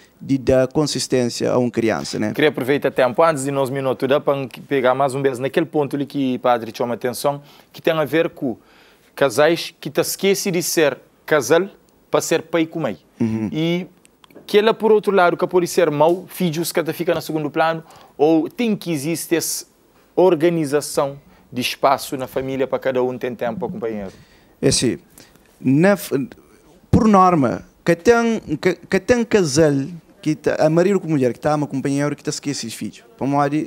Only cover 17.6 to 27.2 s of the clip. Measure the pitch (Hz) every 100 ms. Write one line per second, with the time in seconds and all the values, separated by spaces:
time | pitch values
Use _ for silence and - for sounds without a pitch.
17.6 | 160 165 - - - - 147 160 - -
18.6 | 240 208 - 160 139 165 - 165 - -
19.6 | - _ _ _ _ - 185 170 170 170
20.6 | 147 147 139 - 143 139 - _ _ 120
21.6 | 123 - 139 135 - 139 127 - 135 135
22.6 | 131 127 131 127 127 127 127 120 120 110
23.6 | 113 110 117 107 98 - - _ _ _
24.6 | 139 120 127 87 - - - _ _ _
25.6 | - 135 180 202 - 139 131 - _ _
26.6 | _ _ _ - 214 202